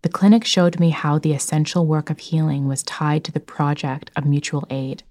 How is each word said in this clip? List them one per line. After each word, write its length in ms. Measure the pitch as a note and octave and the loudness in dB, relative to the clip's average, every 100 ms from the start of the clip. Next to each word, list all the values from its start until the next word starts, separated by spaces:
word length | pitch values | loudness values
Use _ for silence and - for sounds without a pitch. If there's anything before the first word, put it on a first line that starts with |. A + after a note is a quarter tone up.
The 80 | - | -4
clinic 340 | - G3+ A3+ | 2 6 6
showed 340 | - - F3 F3 | 4 2 2 4
me 120 | E3+ | 2
how 280 | D3+ D3+ D3+ | 2 0 0
the 140 | D#3 | 0
essential 540 | C#3+ - D#3 D#3 F3+ E3 | -2 0 0 0 0 2
work 240 | D#3 D3 | 0 -2
of 80 | D3+ | -8
healing 500 | - D#3+ D#3 C#3+ C#3 | -2 0 0 0 -2
was 140 | C3+ | -4
tied 420 | - - D3+ D3+ | -8 -4 0 0
to 80 | - | -2
the 80 | D#3 | -8
project 680 | - - C#3+ D3 C#3+ C3+ - | -10 -2 -2 0 -4 -8 -8
of 120 | - D3 | -4 0
mutual 400 | C#3+ - D3 - | 0 -2 -6 -6
aid. 320 | C3+ C3+ C#3 - | -8 -8 -10 -14